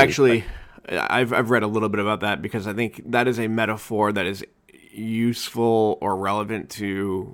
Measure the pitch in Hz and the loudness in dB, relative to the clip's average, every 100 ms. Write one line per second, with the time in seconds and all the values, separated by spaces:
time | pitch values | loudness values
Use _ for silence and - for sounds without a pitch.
0 | 131 143 131 117 - - - - - 82 | 8 6 6 4 0 -14 -16 -18 -6 -4
1 | 53 120 120 117 113 120 107 107 107 104 | 0 0 2 0 2 2 2 0 0 0
2 | 101 104 104 101 104 113 101 101 113 - | 0 0 -2 -2 -4 -6 -6 -4 -6 -6
3 | - 120 123 117 113 113 107 107 - 107 | -2 0 2 0 -2 0 0 -2 -4 0
4 | 104 101 92 98 - _ _ - - 107 | 2 2 -2 -4 -12 _ _ -20 -18 -10
5 | 113 113 117 117 - 117 117 113 107 - | -4 0 0 0 -4 0 2 4 2 0
6 | 101 95 98 104 104 110 - - 101 98 | -2 -2 -2 -2 -4 -6 -8 -6 -4 -2
7 | 98 95 - | -2 -4 -6